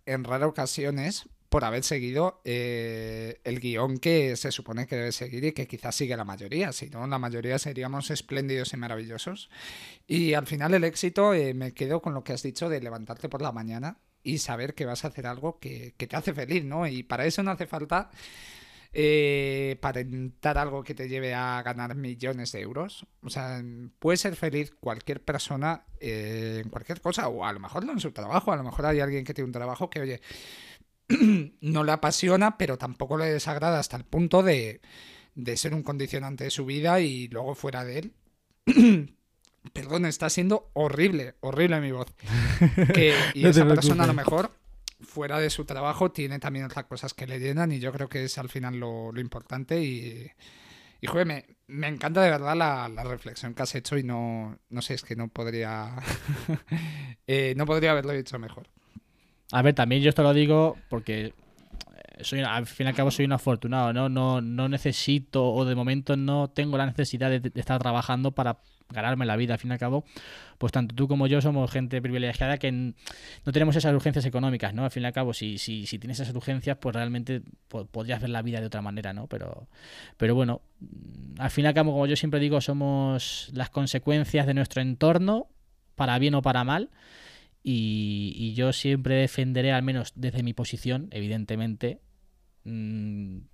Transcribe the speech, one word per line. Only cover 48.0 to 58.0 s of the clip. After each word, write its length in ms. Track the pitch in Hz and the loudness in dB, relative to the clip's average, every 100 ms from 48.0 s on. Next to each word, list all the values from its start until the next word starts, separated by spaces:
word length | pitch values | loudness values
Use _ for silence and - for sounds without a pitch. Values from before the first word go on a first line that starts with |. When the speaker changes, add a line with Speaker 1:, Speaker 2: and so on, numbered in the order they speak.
| 135 | -4
Speaker 1:
que 160 | 143 | -4
es 140 | 131 - | -4 -6
al 100 | 127 | -8
final 300 | 139 127 123 | -6 -6 -6
lo, 320 | 120 113 113 | -6 -6 -8
lo 80 | 117 | -6
importante 600 | 123 120 - 127 131 165 | -8 -10 -10 -8 -2 -2
y, 480 | 151 123 123 117 120 - - - - - - _ | -2 -4 -8 -12 -16 -20 -20 -20 -20 -20 -20 _
y, 60 | - | -2
joder, 200 | 170 180 | 0 0
me, 180 | 147 - _ - | -2 -10 _ -12
me 220 | 139 147 | -6 -4
encanta 340 | 147 151 170 | -2 0 4
de 80 | 185 | 6
verdad 260 | 151 143 160 | 4 2 2
la, 320 | 160 135 120 | 2 0 -4
la 160 | 110 | -6
reflexión 500 | 127 123 117 107 123 | -6 -6 -10 -10 -8
que 80 | 117 | -4
has 120 | 127 | -4
hecho 240 | 131 120 143 | -4 -2 -2
y 40 | |
no, 560 | 127 120 117 113 107 - _ | -2 -2 -4 -4 -8 -12 _
no 120 | 120 | -8
sé, 120 | - | -6
es 80 | 127 | -6
que 140 | - 117 | -6 -8
no 120 | 117 | -8
podría, 680 | - 117 117 110 110 110 127 - - - 143 - 156 | -6 -6 -4 -4 -6 -8 -8 -6 -6 -6 -6 -4 -4
<laughs> 680 | - 165 160 151 139 120 - | -4 -6 -6 -8 -12 -12 -2
eh, 280 | 135 131 131 | 0 0 0
no 100 | 151 | 0
podría 240 | 156 160 | 2 4
haberlo 220 | 151 | 2